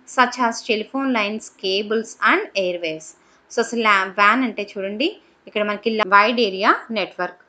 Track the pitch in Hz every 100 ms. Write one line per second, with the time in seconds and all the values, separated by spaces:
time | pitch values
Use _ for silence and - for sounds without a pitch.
0 | - - 240 254 240 226 - 214 214 269
1 | 269 240 202 214 - _ 190 190 208 220
2 | 220 - 220 320 427 196 185 175 170 156
3 | - - _ _ _ - 226 233 220 196
4 | 190 190 202 233 254 202 202 208 196 208
5 | 311 427 _ _ - 214 208 202 233 220
6 | 202 202 214 240 220 190 214 339 - 220
7 | 175 - 180 -